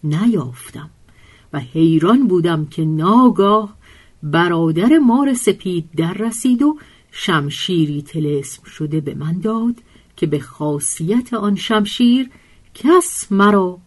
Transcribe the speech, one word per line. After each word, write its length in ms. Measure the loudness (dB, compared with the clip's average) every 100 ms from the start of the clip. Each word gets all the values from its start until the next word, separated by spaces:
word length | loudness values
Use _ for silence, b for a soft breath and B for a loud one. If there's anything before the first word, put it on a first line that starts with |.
نیافتم 840 | -2 0 2 0 -4 -10 -18 -18 -20 _ _ b b b b
و 60 | -10
حیران 680 | -8 0 2 4 4 4 4
بودم 380 | 2 0 -2 -4
که 180 | -4
ناگاه 920 | -2 0 2 4 4 4 2 2 -2 -14 b b b b
برادر 760 | -4 0 0 0 0 2 4 4
مار 360 | 4 4 2
سپید 500 | 0 0 -2 -2 -6 -6 -4
در 180 | -4
رسید 480 | -2 -6 -2 0 2
و 160 | 2 -2 B B B
شمشیری 920 | -12 -4 -2 -2 -8 -4 0 0 -2
طلسم 600 | -8 -6 -4 -4 -6 -16
شده 360 | -20 -10 -6 -4
به 140 | -6
من 180 | -8 -6
داد 420 | -4 -4 -2 -4 -6 b b b -6
که 100 | -4
به 120 | -4
خاصیت 960 | -6 -8 -4 -4 -6 -6 -2 -2 -2
آن 220 | -4 -2 -4
شمشیر 760 | -2 -2 -2 2 2 2 0 b b b b
کس 520 | -6 2 4 2 -8 -4
مرا 460 | 2 4 4 0 -6